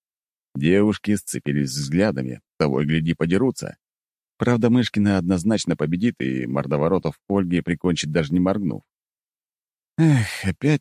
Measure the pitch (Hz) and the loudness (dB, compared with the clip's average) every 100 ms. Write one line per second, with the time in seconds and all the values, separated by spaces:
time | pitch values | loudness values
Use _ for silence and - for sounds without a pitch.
0 | _ _ _ _ _ - 73 95 104 101 | _ _ _ _ _ -2 2 4 4 0
1 | - 104 - - 73 71 69 67 69 82 | -2 -2 -4 -8 -4 -2 -2 -4 -2 0
2 | 107 67 64 64 _ - 78 65 73 80 | 0 -2 -6 -10 _ -2 0 0 0 0
3 | 80 80 82 95 127 - 50 - _ _ | -2 -2 0 0 0 -4 -10 -14 _ _
4 | _ _ _ - 120 120 117 123 113 107 | _ _ _ -4 0 2 4 2 2 0
5 | 104 98 87 92 95 104 - 80 78 87 | 2 2 0 0 0 0 -2 -2 -2 0
6 | 117 - 64 65 62 69 69 71 80 92 | -2 -2 -4 -4 -4 -4 -2 0 0 0
7 | 80 - - 98 90 87 - 85 92 82 | -2 -8 -4 -2 0 -2 -2 -2 -2 -2
8 | 76 82 76 90 90 104 95 - - _ | -2 -2 0 0 0 0 -4 -6 -12 _
9 | _ _ _ _ _ _ _ _ _ - | _ _ _ _ _ _ _ _ _ 2
10 | 160 135 104 - 98 87 139 147 | 4 4 2 -4 -4 -2 0 0